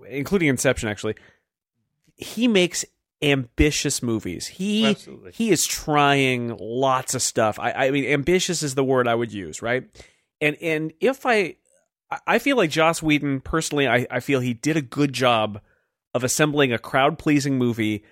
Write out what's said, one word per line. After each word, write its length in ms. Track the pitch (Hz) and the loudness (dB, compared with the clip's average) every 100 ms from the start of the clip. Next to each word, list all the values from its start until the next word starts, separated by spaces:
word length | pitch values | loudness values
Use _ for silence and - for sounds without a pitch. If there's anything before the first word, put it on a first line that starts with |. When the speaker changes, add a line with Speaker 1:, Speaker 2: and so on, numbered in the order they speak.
| - | -12
Speaker 1:
including 380 | 139 135 196 151 | -8 -2 2 2
Inception, 420 | 127 139 - 110 | 2 0 0 -2
actually, 280 | 104 110 - - _ _ _ _ _ _ _ _ | -4 -4 -6 -12 _ _ _ _ _ _ _ _
he 320 | - - 214 247 | -16 -10 0 2
makes 380 | 196 170 - - _ _ - | 4 2 0 -10 _ _ -4
ambitious 800 | 147 139 120 - 151 - 143 - | 0 0 0 2 2 2 -2 -2
movies. 420 | 120 110 95 82 - | -2 -2 -4 -8 -10
He, 400 | - 196 214 220 | -8 -2 0 2
Speaker 2:
Absolutely. 460 | 202 - - 95 | 0 -6 -20 -12
Speaker 1:
he 180 | - 226 | -2 2
is 160 | 160 - | 2 0
trying 880 | - - 147 143 139 131 123 117 101 | -4 0 2 4 4 2 0 -4 -8
lots 560 | 110 123 135 131 - 127 | -6 -2 0 0 -2 -4
of 60 | |
stuff. 360 | - - 110 - | -2 0 0 0
I, 140 | 120 | -4
I 180 | 107 135 | 0 0
mean, 140 | 143 | 0
ambitious 580 | 123 143 139 180 180 160 | 0 0 2 0 0 -4
is 140 | 151 135 | -2 0
the 80 | |
word 240 | 135 131 120 | 2 2 2
I 60 | 117 | 0
would 160 | 113 | -2
use, 280 | 104 82 78 | -6 -10 -8
right? 220 | 110 123 110 - - _ _ - | -4 -4 -6 -18 -20 _ _ -4
And, 160 | 151 151 | -4 -2
and 300 | 170 156 160 - | -4 -2 -4 -2
if 260 | 247 269 262 | -2 0 0
I, 300 | 220 175 - _ _ _ _ - | 0 0 -6 _ _ _ _ -12
I, 60 | 143 - | -6 0
I 100 | 220 | 0
feel 180 | 285 254 | 2 2
like 140 | 165 | 2
Joss 320 | 156 160 160 | 2 2 2
Whedon, 380 | 156 147 143 135 | 0 0 0 -4
personally, 480 | - 160 - 147 135 | -4 -4 -2 0 2
I, 180 | 120 127 | 2 0
I 120 | 123 | -4
feel 180 | - 135 | 0 0
he 160 | 123 | 0
did 220 | 117 147 160 | -2 -2 -2
a 60 | |
good 300 | 127 139 147 | -2 -2 -2
job 480 | 120 127 113 107 104 - _ _ _ _ | 2 2 2 0 -6 -16 _ _ _ _
of 80 | 123 | -4
assembling 500 | 123 - 156 147 135 | -2 0 2 4 2
a 60 | 117 | 0
crowd-pleasing 800 | - 135 143 160 156 147 139 131 | -2 2 2 2 2 2 2 0
movie 460 | 123 113 107 104 - | 0 0 -2 -2 -8